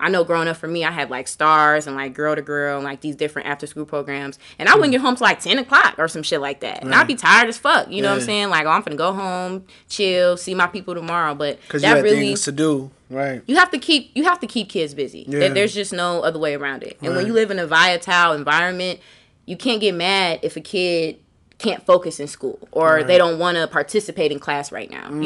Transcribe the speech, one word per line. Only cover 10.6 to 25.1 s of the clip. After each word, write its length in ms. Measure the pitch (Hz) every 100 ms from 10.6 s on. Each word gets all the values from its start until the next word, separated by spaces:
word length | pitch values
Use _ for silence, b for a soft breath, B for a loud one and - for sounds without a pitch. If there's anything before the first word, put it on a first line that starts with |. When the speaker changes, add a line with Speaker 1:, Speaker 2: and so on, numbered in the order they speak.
| 175
Speaker 1:
people 280 | 185 175
tomorrow." 400 | 175 165 170 160
But 240 | 143 147 - -
Speaker 2:
'Cause 120 | 151
Speaker 1:
that 60 | 180
Speaker 2:
you 40 | 147
had 80 |
Speaker 1:
really 120 | 135 143
Speaker 2:
things 220 | 208 202
to 100 | -
do, 380 | 143 156 143 135 _ -
right. 320 | 131 139 127 -
Speaker 1:
You 100 | 302
have 140 | 359
to 80 | 294
keep, 320 | - 302 -
you 100 | 247
have 160 | 339 359
to 60 | 226
keep 220 | 240 196
kids 240 | 196 156
busy. 320 | 143 127 - -
There, 160 | 143
Speaker 2:
Yeah. 60 | 185
Speaker 1:
there's 240 | 175 208
just 180 | 202 202
no 280 | 180 175 175
other 180 | 165 160
way 160 | 156
around 280 | 143 139 127
it. 160 | 117 -
And 100 | 131
when 80 | 180
Speaker 2:
Right. 60 | 208
Speaker 1:
you 40 |
live 180 | 226 214
in 80 | 190
a 80 | 165
volatile 640 | 165 180 175 190 175 170
environment, 640 | 151 147 160 175 180 185 - b b b _ -
you 100 | 180
can't 240 | 262 220
get 140 | 208
mad 460 | 175 180 196 180 160
if 140 | 156 160
a 40 |
kid 560 | 151 190 180 170 160 - _ _ _ -
can't 280 | 220 - -
focus 340 | 175 175 156
in 60 | 147
school 320 | - 135 - -
or 260 | 147 160 156
Speaker 2:
Right. 100 | 156
Speaker 1:
they 100 | 180
don't 220 | 170 165
wanna 280 | 175 170 156
participate 640 | 165 143 214 208 - 156
in 80 | 143
class 320 | - 143 143
right 200 | - 110
now. 180 | -
You 60 | -